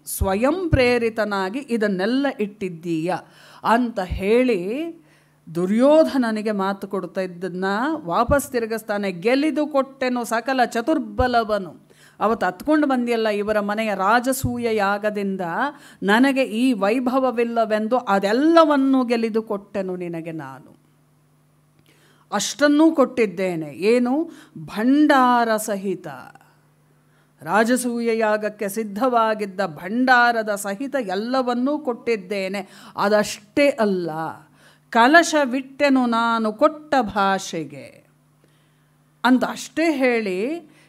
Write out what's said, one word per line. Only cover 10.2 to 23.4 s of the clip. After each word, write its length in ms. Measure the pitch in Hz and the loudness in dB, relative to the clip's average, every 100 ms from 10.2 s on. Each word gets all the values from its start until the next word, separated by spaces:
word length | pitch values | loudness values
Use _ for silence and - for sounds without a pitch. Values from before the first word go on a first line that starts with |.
ಸಕಲ 400 | 240 233 240 262 | -4 -4 -2 0
ಚತುರ್ಬಲವನು." 1080 | 233 233 233 320 220 208 247 240 214 208 175 - _ _ - - | 0 0 0 0 -2 -2 2 2 0 -4 -4 -16 _ _ -20 -4
ಅವತ್ತು 260 | 202 220 185 | -2 0 -2
ಹತ್ಕೊಂಡು 400 | 180 - 311 294 | -2 0 2 2
ಬಂದಿಯಲ್ಲ 420 | 254 240 233 220 | 0 0 0 0
ಇವರ 320 | 208 208 214 | -2 0 -2
ಮನೆಯ 340 | 202 208 220 | 0 -2 -2
ರಾಜಸೂಯ 840 | 190 190 240 247 262 254 240 233 220 | 0 2 2 2 -2 -4 -4 -2 0
ಯಾಗದಿಂದ, 640 | 196 208 208 202 196 190 170 180 277 294 - - | 0 0 -2 -2 -4 -4 -6 -4 -4 -6 -20 -6
ನನಗೆ 400 | 185 220 269 262 | 2 4 4 2
ಈ 300 | 233 214 262 | -2 0 0
ವೈಭವವಿಲ್ಲವೆಂದು 1300 | 220 196 254 247 262 254 233 233 233 214 214 220 247 | 2 0 0 0 0 0 0 -2 0 0 0 0 -2
ಅದೆಲ್ಲವನ್ನೂ 1040 | - 196 196 233 311 330 311 285 269 262 | 2 0 2 2 6 6 6 4 4 2
ಗೆಲಿದು 380 | 240 233 226 220 | 2 0 0 -2
ಕೊಟ್ಟೆನು 540 | 220 202 202 202 190 180 | -4 -8 -6 -8 -6 -6
ನಿನಗೆ 360 | 175 165 160 | -8 -8 -8
ನಾನು. 420 | 160 135 131 131 _ _ _ _ _ _ _ _ _ _ _ _ _ _ _ _ | -10 -12 -16 -20 _ _ _ _ _ _ _ _ _ _ _ _ _ _ _ _
ಅಷ್ಟನ್ನೂ 600 | 202 196 - 294 294 320 | -6 -4 0 2 6 6
ಕೊಟ್ಟಿದ್ದೇನೆ. 800 | 311 254 254 214 175 | 6 2 2 -2 0